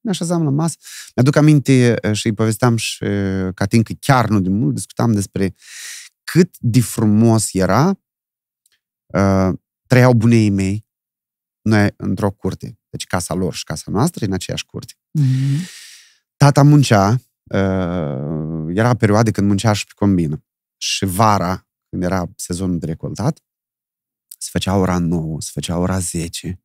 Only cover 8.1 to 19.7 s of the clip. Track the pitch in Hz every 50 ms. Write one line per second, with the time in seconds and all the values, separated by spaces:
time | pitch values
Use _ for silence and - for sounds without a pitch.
8.1 | _ _ _ _ _ _ _ _ _ _ _ _ _ _ _ _ _ _ _ _
9.1 | - - 98 98 98 95 95 92 90 - _ _ _ _ _ _ - 123 123 127
10.1 | 123 117 104 120 117 117 110 104 101 98 98 95 98 107 - _ _ _ _ _
11.1 | _ _ _ _ _ _ _ _ _ _ _ 107 110 104 101 101 - _ - 101
12.1 | 98 90 - 101 95 _ _ 95 90 - - - 120 _ _ _ - 71 - _
13.1 | - 92 90 - 78 87 95 80 69 - - - 80 80 - - 85 92 131 175
14.1 | - - - 98 95 92 - - 87 85 - _ _ - - - - _ _ _
15.1 | _ 156 143 131 131 131 131 139 135 147 180 180 - - - - - - _ _
16.1 | _ _ _ _ _ _ 135 143 135 - 139 143 147 147 135 - 117 101 95 101
17.1 | 113 123 _ _ _ _ _ - - 98 98 95 95 95 92 85 87 90 82 73
18.1 | 69 65 69 73 82 78 78 78 82 80 80 80 87 95 113 123 123 - - 101
19.1 | 101 107 117 110 101 - 98 101 104 98 - 113